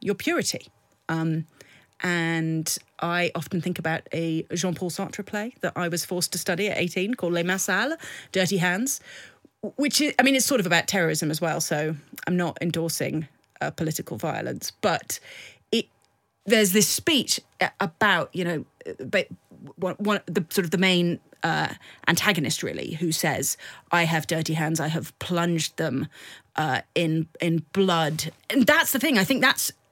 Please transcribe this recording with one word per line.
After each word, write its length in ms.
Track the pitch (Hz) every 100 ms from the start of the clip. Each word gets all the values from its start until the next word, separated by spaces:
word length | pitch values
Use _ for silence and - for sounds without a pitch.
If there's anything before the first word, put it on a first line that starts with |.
your 140 | -
purity? 540 | 196 - 339 - - - _ _ _ -
Um, 380 | 160 160 160 160 - - - _ -
and 720 | 180 175 165 165 160 160 160 - - -
I 320 | 170 175 175
often 260 | - - 185
think 200 | 180 175
about 220 | 160 160 -
a 320 | - 165 160 -
Jean-Paul 360 | 170 185 160 180
Sartre 360 | 156 190 - 196
play 280 | 208 226 -
that 120 | 180
I 140 | - 175
was 160 | 170
forced 260 | - 180 165
to 60 | 180
study 300 | - 175 208
at 100 | -
eighteen 360 | 175 185 196
called 180 | 247 170
Les 100 | 175
Mains 200 | 175 190
Sales, 300 | 180 190 247 330 - - -
Dirty 280 | 196 180 190
Hands, 420 | 180 185 262 - - - - - - _ 208 -
which 260 | 285 -
is, 100 | 294 -
I 40 |
mean, 120 | 269
it's 100 | 269
sort 160 | - 262
of 60 | 175
about 200 | 170 -
terrorism 440 | 202 160 160 156
as 100 | 156
well, 180 | 170 151
so 380 | - 151 156 151 - - -
I'm 100 | 180
not 220 | 175 -
endorsing, 640 | 170 165 165 - 135 156 156 _ _ -
uh, 80 | -
political 480 | - 160 151 160 -
violence, 520 | 165 - - 196 -
but 500 | - 202 160 - - - - - - _
it, 140 | 233 - _ _ _ _ _
there's 280 | - 226 202
this 140 | 202 -
speech 540 | - - 294 - - - -
a-, 80 | 180 -
about, 480 | 202 - 214 180 -
you 100 | 175
know, 220 | 175 165 - - - -
ba-, 260 | 131 196 - 175 _ - 139 -
one, 180 | 180
one, 260 | - 202 202 -
the 180 | 175 160
sort 160 | - 175
of 40 |
the 60 | 180
main, 420 | 185 180 175 - - _
uh, 300 | 165 156 156 - - - -
antagonist, 560 | 170 214 170 135 -
really, 300 | 107 - -
who 160 | 156 170
says, 460 | 160 160 127 - - - - -
"I 140 | 175
have 220 | 165 165 -
dirty 260 | 160 160
hands, 280 | 160 156 160
I 80 | 151
have 300 | 165 - -
plunged 600 | - 175 170 170 156 -
them, 300 | 160 131 156 - - - _ -
uh, 260 | 156 127 -
in, 340 | - 170 160 156 -
in 240 | 175 165 -
blood." 600 | 196 190 170 156 151 156 - -
And 160 | 269 226
that's 260 | 311 320
the 60 | 262
thing, 180 | 294 226
I 80 |
think 160 | 190 262
that's, 320 | 156 - - - _